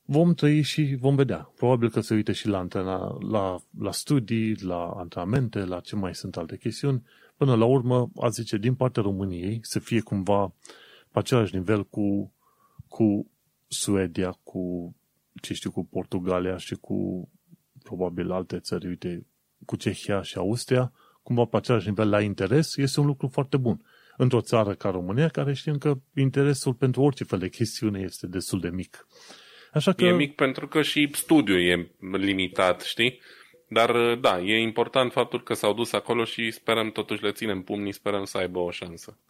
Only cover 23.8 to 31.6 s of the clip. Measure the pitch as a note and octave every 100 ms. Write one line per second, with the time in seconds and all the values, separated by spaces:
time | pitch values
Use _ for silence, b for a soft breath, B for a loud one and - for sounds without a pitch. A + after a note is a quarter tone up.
23.8 | b b b b B2+ B2 - A#2 G#2 F#2+
24.8 | G#2 F#2 F2+ A2+ D#3+ D#3 C#3+ C#3 - D3
25.8 | D3+ C#3 _ - C3+ C3 C#3 C3+ - A#2+
26.8 | C3 A#2+ C#3+ C3+ - F#2+ F2+ - A2 -
27.8 | G#2+ G2 F#2 - F2 F#2 - G2 F2 F2+
28.8 | F2+ - _ B B B B B B D#3
29.8 | E3+ F3+ F3+ F3+ C#3+ - C3+ C3 C#3+ D#3+
30.8 | D3 - C#3+ C#3+ - D#3+ G2 F#2